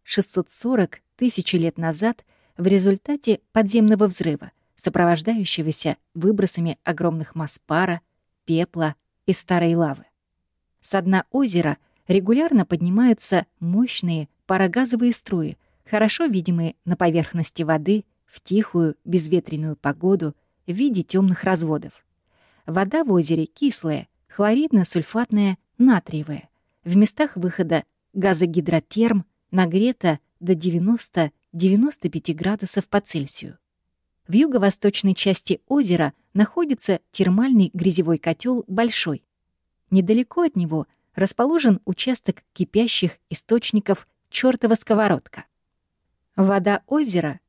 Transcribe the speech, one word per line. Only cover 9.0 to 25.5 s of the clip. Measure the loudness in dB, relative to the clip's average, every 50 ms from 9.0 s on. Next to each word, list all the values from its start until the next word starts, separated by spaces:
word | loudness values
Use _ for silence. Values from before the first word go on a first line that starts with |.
| _ _ _ _ _
и | -4 -4
старой | -4 -2 -2 0 0 2 2 2
лавы. | 2 0 0 -2 -6 -12 _ _ _ _ _ _ _ _ _ _ _ _ _ _ _
Со | -6 -4 -2 -2
дна | 0 0 0 0 0 _
озера | -2 -2 0 0 0 0 0 0 -2 -6 _ _ _ _ _ -2
регулярно | 0 0 2 2 2 2 2 2 2 2 2
поднимаются | 2 -2 -2 -2 0 2 2 4 4 4 2 0 0 0 0 -2 -2 _ _
мощные | -4 -2 0 0 0 -2 -2 -4 -4 -4 -4 -4 -6 -8 _ _ _ -2
парогазовые | 0 2 2 0 0 0 0 0 0 0 0 0 0
струи, | -2 -4 -4 -4 -4 -2 -4 -6 -10 _ _ _ _ _
хорошо | -4 0 0 2 0 0 0 -2
видимые | -2 -2 -2 -2 -2 -2 -2 -2 -4 -6 _ _
на | -4 -2 0
поверхности | 0 2 2 2 0 -2 -2 -4 -4 -4 -4 -4
воды | -2 0 -2 0 0 0 0 -2 -2 _ _ _ _
в | _ -20 -18
тихую | -8 -2 0 0 0 0 0 0 0 0 -2 -4 _
безветренную | -2 0 0 0 2 0 0 -2 -2 -6 -6 -6 -6 -6
погоду | -6 -4 -6 -4 -2 0 0 0 0 0 -4 -8 _ _ _ _ _ _
в | -8
виде | -4 -2 -2 0 0 -2 -2
тёмных | -2 0 2 2 2 2 0 0
разводов. | -2 -2 0 -2 -2 -4 -4 -6 -10 -18 _ _ _ _ _ _ _ _ _ _ _ _ _ _
Вода | -6 -2 -2 -2 0 -2 -2 0
в | 2
озере | 2 2 2 2 0 -2 -2
кислая, | -4 _ -2 -2 -2 -2 -2 -4 -4 -6 -6 -8 -12 _ _ _ _ -4
хлоридно-сульфатная, | -2 0 2 2 2 0 2 2 2 2 2 0 -2 -2 -4 -4 -4 -2 0 0 0 0 0